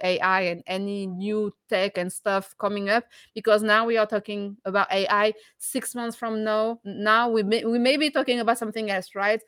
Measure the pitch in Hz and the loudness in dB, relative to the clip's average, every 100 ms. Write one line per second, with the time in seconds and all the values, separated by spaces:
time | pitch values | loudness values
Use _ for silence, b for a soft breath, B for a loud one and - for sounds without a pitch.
0 | 185 180 185 190 180 175 - 190 202 202 | -2 0 2 2 0 -4 -6 -6 -6 -6
1 | 190 180 202 214 208 - _ 190 202 180 | -8 -6 -4 -4 -4 -8 _ -2 0 -2
2 | 180 - 208 196 - - 202 208 196 233 | -6 -4 -2 -2 -4 -6 -4 -2 0 0
3 | - b b 214 220 214 214 214 233 226 | -2 b b -4 2 2 4 2 4 0
4 | 214 214 214 208 202 202 196 196 - 196 | 0 -2 -4 -8 -8 -10 -2 0 0 0
5 | 196 202 214 214 B _ - 262 - 240 | 2 2 2 0 B _ -8 -6 -6 -6
6 | 233 226 226 220 214 214 220 233 202 190 | -8 -8 -6 -4 0 0 0 -4 -10 -2
7 | 214 220 240 220 202 226 226 240 247 294 | 2 4 4 2 2 0 2 2 4 4
8 | 302 294 262 247 226 240 226 220 214 190 | 2 2 2 2 2 0 -2 -4 -4 -4
9 | - 196 202 220 | -4 -2 0 0